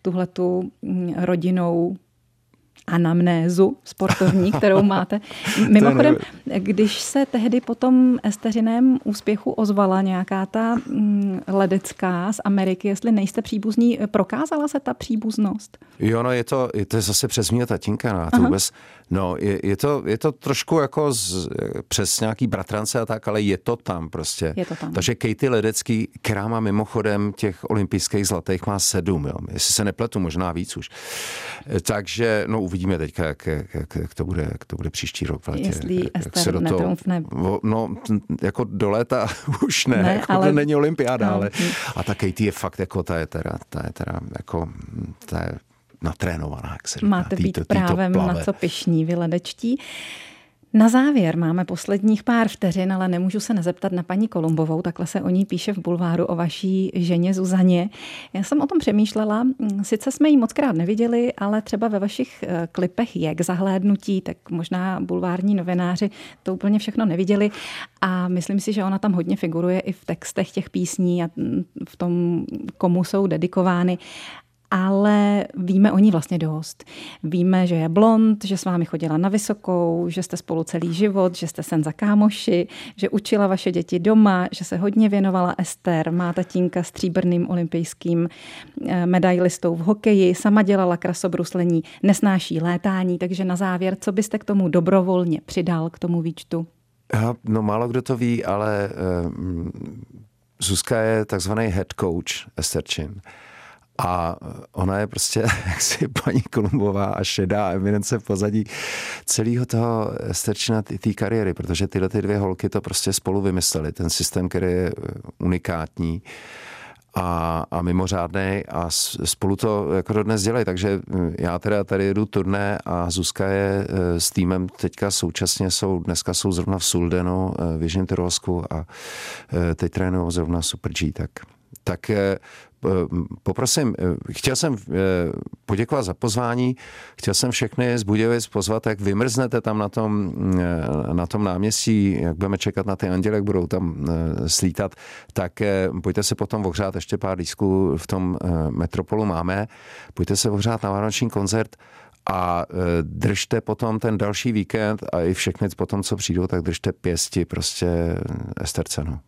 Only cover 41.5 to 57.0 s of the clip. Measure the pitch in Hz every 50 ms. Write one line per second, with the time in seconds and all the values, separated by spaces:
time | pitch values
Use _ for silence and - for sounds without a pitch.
41.5 | - - 175 175 190 - - - - - 90 - 101 - - 95 90 - 107 101
42.5 | - - - 90 - - 95 - - 98 85 - 87 82 80 - - 82 80 -
43.5 | - - - _ - - - - - - - 50 - - - - - - - -
44.5 | - 82 82 - - - - - - - - - 82 _ - - 80 82 82 -
45.5 | - - _ _ _ _ _ _ - _ - 80 73 _ - 90 85 78 76 76
46.5 | 71 62 62 80 - - - - - - - 202 196 180 180 - 196 175 175 190
47.5 | 175 - - - - 196 180 175 180 175 190 180 185 185 185 175 175 165 165 202
48.5 | 196 - - 170 - - - 185 165 160 160 165 175 175 170 165 170 175 - -
49.5 | - - - 233 254 294 - - - - - - - - - - - - - _
50.5 | _ _ _ _ - 214 220 233 226 254 269 294 294 247 180 160 160 170 170 160
51.5 | 170 180 185 - 185 170 - - 202 196 202 220 220 208 - - 240 233 226 214
52.5 | - - - 180 165 185 185 190 190 185 185 185 175 175 185 185 180 208 208 -
53.5 | 226 196 160 175 180 - - 196 185 175 170 - 180 196 220 220 - 180 156 160
54.5 | 160 165 160 156 160 160 - 175 170 - 175 - - 196 - - 180 185 196 -
55.5 | 185 170 - - 202 190 165 175 175 170 180 170 165 160 175 - 180 165 170 165
56.5 | - - - 190 190 190 190 - - 190